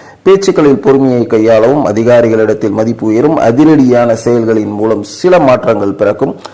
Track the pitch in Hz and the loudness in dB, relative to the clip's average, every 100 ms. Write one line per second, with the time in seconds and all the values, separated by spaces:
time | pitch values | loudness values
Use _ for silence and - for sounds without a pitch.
0 | - - 185 196 196 175 147 123 143 135 | -20 -4 2 2 2 0 2 2 2 2
1 | 135 123 113 113 110 110 117 147 104 104 | 2 0 -2 0 2 2 2 0 -2 -2
2 | 117 120 117 110 110 104 110 101 113 113 | 2 2 2 0 0 -2 -4 -4 -4 -4
3 | 110 110 147 160 113 123 156 151 127 120 | -2 0 0 0 0 2 2 4 2 2
4 | 120 113 120 120 113 110 104 104 110 104 | 0 -2 -2 -2 0 -2 -2 -4 -2 -4
5 | 107 - 180 180 139 123 - 104 98 98 | -6 -4 0 2 2 0 0 -2 -2 -2
6 | 104 104 135 - - | -2 -2 -4 -6 -16